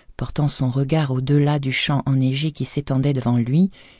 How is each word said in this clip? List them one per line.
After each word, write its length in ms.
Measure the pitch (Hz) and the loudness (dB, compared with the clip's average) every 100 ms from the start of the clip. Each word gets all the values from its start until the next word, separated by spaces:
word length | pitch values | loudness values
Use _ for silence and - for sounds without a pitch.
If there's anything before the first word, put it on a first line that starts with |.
| - - | -20 -12
portant 320 | 120 - 147 | -6 -2 -2
son 220 | - 131 | 0 -2
regard 400 | 123 139 160 143 | 0 0 0 0
au-delà 480 | 127 131 147 143 147 | -2 2 2 4 0
du 140 | 135 | -2
champ 300 | 127 - - - | -2 0 0 0
enneigé 440 | 135 131 135 156 | 2 2 0 -4
qui 140 | - | -4
s'étendait 480 | 127 - 143 135 139 | -6 -4 -2 0 0
devant 240 | 135 123 120 | 0 0 0
lui, 340 | 117 147 190 - - | 2 2 2 0 -18